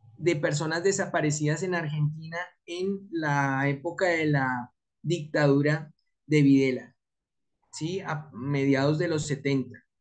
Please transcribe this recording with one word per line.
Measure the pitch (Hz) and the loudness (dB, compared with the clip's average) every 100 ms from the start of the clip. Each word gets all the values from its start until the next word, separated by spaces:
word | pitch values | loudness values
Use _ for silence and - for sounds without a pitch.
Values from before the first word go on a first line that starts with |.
| - - | -20 -4
de | 156 165 | -2 0
personas | 165 151 160 165 | 0 -2 -2 0
desaparecidas | 190 196 185 170 151 143 147 160 | 0 0 -2 0 0 0 0 -2
en | 185 | -2
Argentina | 175 143 151 151 - 160 165 180 _ - | -2 -2 -2 -2 -2 -10 -10 -10 _ -12
en | 175 190 196 196 | -6 -4 -6 -6
la | 165 151 143 139 135 139 | -4 -2 0 0 0 0
época | 139 131 - 185 | -2 -6 -2 0
de | 165 156 | 0 2
la | 147 131 123 120 _ _ _ | 0 0 -4 -8 _ _ _
dictadura | 147 175 - 151 143 139 143 151 - _ _ _ | -4 -4 -2 2 4 4 2 -2 -4 _ _ _
de | - 151 | 0 6
Videla, | 139 135 135 123 - _ _ _ _ _ _ _ _ | 8 6 4 0 -8 _ _ _ _ _ _ _ _
¿sí? | - 156 190 | -8 -6 -6
A | 180 151 - | -6 -8 -8
mediados | 104 135 143 139 135 143 156 | -10 -4 0 2 4 2 2
de | 175 | 0
los | 151 - | -2 -2
setenta. | 143 139 139 131 - _ _ | -4 0 -2 -2 -12 _ _